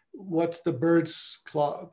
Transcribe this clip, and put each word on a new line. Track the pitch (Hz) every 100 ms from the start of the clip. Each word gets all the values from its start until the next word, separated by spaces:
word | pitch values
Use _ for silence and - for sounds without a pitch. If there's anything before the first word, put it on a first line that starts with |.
| _
what's | - 190 160 170 170
the | -
bird's | 165 160 170 165 - - -
claw, | - 151 147 - -